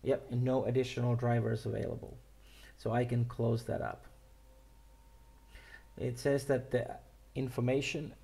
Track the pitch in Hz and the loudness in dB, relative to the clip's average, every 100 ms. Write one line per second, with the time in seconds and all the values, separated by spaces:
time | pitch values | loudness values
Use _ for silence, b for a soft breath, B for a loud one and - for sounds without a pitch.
0 | 85 - - 123 127 131 104 127 123 - | 2 0 0 0 2 2 2 2 0 0
1 | 123 120 120 117 113 113 110 110 - - | 0 2 4 2 2 -2 -2 -2 -4 -6
2 | - - - - B B B - 110 120 | -10 -16 -20 -20 B B B -6 0 0
3 | 123 120 120 - 117 117 - - - - | 2 2 0 0 2 2 0 -4 -4 -8
4 | - - - - - - - - - - | -14 -20 -20 -20 -20 -20 -20 -20 -20 -20
5 | - - - - - B B B B - | -20 -20 -20 -20 -20 B B B B -6
6 | 123 123 147 139 139 131 120 123 - - | -4 0 2 2 4 0 2 0 0 -8
7 | - - - - 131 120 120 135 139 151 | -16 -20 -10 -4 -4 0 2 2 0 -4
8 | 147 - | -8 -10